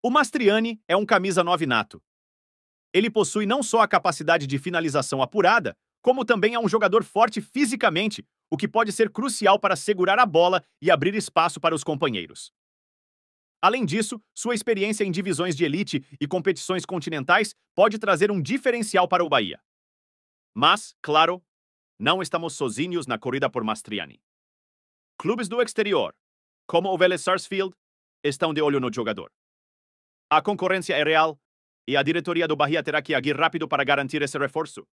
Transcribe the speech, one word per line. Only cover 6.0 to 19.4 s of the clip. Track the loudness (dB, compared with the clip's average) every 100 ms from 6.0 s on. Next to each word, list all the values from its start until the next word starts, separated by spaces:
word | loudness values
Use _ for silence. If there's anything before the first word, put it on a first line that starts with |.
como | 0 2
também | 2 2 2
é | 0
um | 0
jogador | 2 2 2
forte | 0 2 2 0
fisicamente, | -8 -2 -2 2 0 2 -2 -4 -16 _ _
o | -4
que | -2
pode | 0 -2
ser | 0 -2
crucial | 0 -6 0 2 4
para | 2 -2
segurar | -2 0 2 4
a |
bola | 4 4 4 2 -4 _
e | 2
abrir | 4 2
espaço | -2 -2 0 0 0
para | -2
os | -2
companheiros. | -4 -2 -2 -2 -8 -14 -20 _ _ _ _ _ _ _ _ _ _ _
Além | 0 2
disso, | -2 -2 -2 -6 _
sua | -10 -4
experiência | -4 -2 -2 0 -2
em | -2
divisões | -2 -4 -2 -2
de | 0 -2
elite | -2 -4 -6 -8 -8
e | -4
competições | -2 -2 -2 -4 -6 -4
continentais | -8 -6 -8 2 2 2 -8 _
pode | 2 2 2
trazer | 0 2 2
um | 0
diferencial | -2 -2 0 -2 0 2 2
para | 2
o | 2
Bahia. | 2